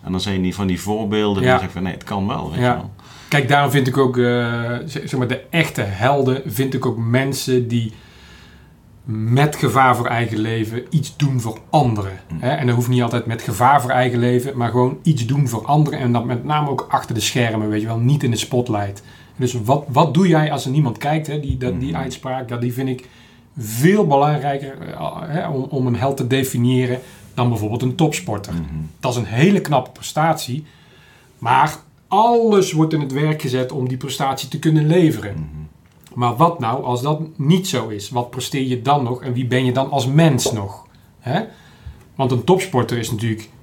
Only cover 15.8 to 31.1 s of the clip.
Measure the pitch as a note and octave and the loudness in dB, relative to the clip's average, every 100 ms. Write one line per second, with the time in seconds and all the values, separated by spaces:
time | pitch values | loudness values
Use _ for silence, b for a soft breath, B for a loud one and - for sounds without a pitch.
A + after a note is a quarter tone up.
15.8 | D3+ - A#2+ A#2+ B2 A#2+ C3+ D3+ D3 B2 | 2 0 0 0 0 -4 -2 -2 0 -4
16.8 | - C3 - A#2 G#2 C3 A#2 A2 G#2+ G#2+ | 0 -2 0 -4 -2 0 0 0 -2 -2
17.8 | A2+ A#2 A#2+ C#3+ C3+ - - B2+ A#2+ G#2+ | -2 0 2 2 2 -2 -2 -2 0 -2
18.8 | G2+ G2+ B B B - B2+ B2 G#2+ D3 | -4 -8 B B B -4 -4 -2 0 0
19.8 | D3+ C3 E3 C3 F#3+ D#3 D3+ C#3 - C#3+ | 2 2 4 4 4 4 2 -2 -2 0
20.8 | C#3+ - C#3+ D#3+ D#3 D3 C#3 B2+ B2+ B2 | 0 0 -2 -2 -2 -6 -4 -4 -2 -2
21.8 | C3 D#3+ C3 - C3 C3 B2 A#2+ B2 A#2+ | -4 -4 -6 -8 -6 -6 -6 -4 -4 -2
22.8 | C3 B2 - B B B B - G#2+ A2+ | -4 -6 -10 B B B B -12 -8 2
23.8 | D#3 G#3 E3+ C#3 D3 D3 C#3 C#3 C3+ - | 4 4 4 4 4 2 -2 -4 -8 -12
24.8 | - - - - - D#3 E3+ C3+ C3 C#3 | -12 -8 -8 -8 -6 -4 -4 -4 -4 -2
25.8 | B2+ A2+ C3+ C#3 B2+ C3+ C3+ B2+ A#2+ B2+ | 0 0 0 -2 0 0 0 0 2 2
26.8 | B2+ B2+ B B B - B2 A2+ G#2 A#2+ | 0 -4 B B B -2 0 0 -2 -2
27.8 | B2+ B2 D#3 D3+ - G#2 G2+ E2 D2+ D#2 | -2 2 0 0 -6 -8 -6 -6 -6 -8
28.8 | D#2 - C3 A#2+ G2 A2+ E3+ G3 - C#3 | -10 -6 -4 -2 -2 2 4 4 2 0
29.8 | - - - - E3 D#3 - C3 D#3 B | -2 -14 -8 0 0 0 -4 -8 -10 B
30.8 | B B B | B B B